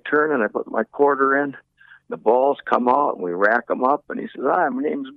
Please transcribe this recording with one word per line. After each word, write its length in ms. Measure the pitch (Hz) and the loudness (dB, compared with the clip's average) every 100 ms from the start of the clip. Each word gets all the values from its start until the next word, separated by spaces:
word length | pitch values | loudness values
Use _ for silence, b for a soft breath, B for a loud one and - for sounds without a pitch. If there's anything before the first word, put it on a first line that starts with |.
| - | 0
turn, 220 | 147 156 | 0 0
and 100 | 139 | 0
I 60 | 104 | -2
put 180 | - - | -4 -6
my 140 | 110 | -4
quarter 520 | 107 - 143 135 135 139 | -6 2 2 4 2 0
in. 200 | 143 131 - B B B _ | -2 -6 -18 B B B _
The 80 | 117 | -4
balls 400 | 107 123 139 135 | 2 2 2 0
come 240 | - 113 123 | -2 0 2
out, 280 | 135 143 - | 2 2 -2
and 60 | |
we 100 | 87 | -6
rack 320 | 87 101 120 - | 0 2 2 0
'em 140 | - | -2
up, 200 | 127 143 - | 0 0 -4
and 100 | - | -10
he 100 | 117 | -10
says, 100 | - 131 | -6 -2
"Hi, 220 | 180 156 | 0 0
my 120 | 127 | -2
name's 280 | 151 147 135 | -4 -4 -8